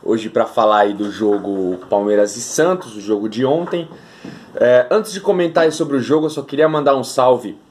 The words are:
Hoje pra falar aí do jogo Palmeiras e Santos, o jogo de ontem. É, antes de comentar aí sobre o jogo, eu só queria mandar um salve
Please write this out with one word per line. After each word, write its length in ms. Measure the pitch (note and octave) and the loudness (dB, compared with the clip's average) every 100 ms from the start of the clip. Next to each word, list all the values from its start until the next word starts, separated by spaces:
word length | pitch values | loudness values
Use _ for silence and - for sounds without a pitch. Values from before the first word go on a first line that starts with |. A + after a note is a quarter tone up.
Hoje 260 | - A2+ G#2+ | 0 -2 0
pra 160 | A#2+ A2 | -2 0
falar 360 | - G#2+ G#2+ | 2 2 4
aí 120 | G#2 | 2
do 160 | G2 G#2 | 0 -6
jogo 680 | G2 G#2+ G2+ G2 G2 F#2 F2+ - | -2 0 0 -2 -4 -4 -6 -2
Palmeiras 460 | G2+ G2+ G#2 G2+ A#2 | -2 2 2 0 -2
e 40 | |
Santos, 560 | A#2+ - E3 F#3 A#2 G#2+ | -6 0 0 0 -6 -12
o 40 | |
jogo 280 | G2 G#2 G#2+ | -4 -2 -2
de 160 | A2 | -4
ontem. 440 | C3 D#3 F3 F3 E3 - - - - - - | 0 0 -2 -6 -8 -18 -20 -20 -20 -20 -14
É, 320 | - A#2+ B2 B2 | 0 4 4 4
antes 240 | G#3 G#3 | 0 -2
de 80 | F#3 | -4
comentar 440 | G3 F#3 E3+ E3+ | -2 0 2 2
aí 80 | D#3+ | 2
sobre 240 | D#3 D3 C#3 | 0 -2 -2
o 40 | |
jogo, 260 | A#2 D#3 D#3 | 2 0 0
eu 40 | |
só 120 | D3+ | -6
queria 260 | C#3 C#3 D#3 | -6 0 2
mandar 260 | D#3 C#3+ | 2 2
um 80 | C#3 | 2
salve 560 | A#2+ - B2+ A#2+ G2+ - _ | 0 2 2 2 -2 -14 _